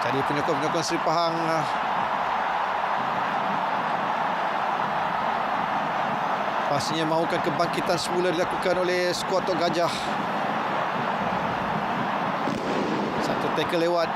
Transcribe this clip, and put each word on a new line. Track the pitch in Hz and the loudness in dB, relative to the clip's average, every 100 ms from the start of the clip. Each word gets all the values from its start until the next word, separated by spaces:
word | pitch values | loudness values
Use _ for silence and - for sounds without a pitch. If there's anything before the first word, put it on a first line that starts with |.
Jadi | 113 135 135 | 0 0 0
penyokong-penyokong | 147 147 147 156 170 | 0 0 0 2 0
Seri | 156 170 | 0 0
Pahang, | 170 165 170 | 2 2 2
uh, | 165 160 160 151 - - - - - - - - - - - - - - - - - - - - - - - - - - - - - - - - - - - - - - - - - - - - - - - - - - | 0 0 0 0 -2 -2 0 0 0 -2 -2 -2 -2 -2 -2 -2 0 0 -2 0 0 0 0 0 0 0 0 0 0 0 0 -2 0 -2 0 0 0 0 0 0 0 0 0 0 0 0 0 0 0 0 0 0 0 0
pastinya | 143 - 165 156 | 0 0 0 2
mahukan | 160 165 170 | 2 2 2
kebangkitan | - 143 170 175 - 175 | 0 0 0 0 0 0
semula | - 180 180 | 0 0 2
dilakukan | 165 180 - 185 175 | 2 0 0 0 2
oleh | 180 180 180 175 | 2 2 2 0
skuad | - 185 185 | 0 0 2
Tok | 170 | 2
Gajah. | 170 160 170 - - - - - - - - - - - - - - - - - - - - - - - - - - - - - - - - - | 2 2 0 0 -2 -2 -2 -2 -2 -2 0 0 -2 -2 -2 0 0 0 -2 -2 -2 0 0 -2 0 0 -2 0 0 0 0 0 0 0 0 -2
Satu | - - - - | 0 0 0 0
tackle | 151 175 170 | 2 2 4
lewat. | 175 165 | 4 2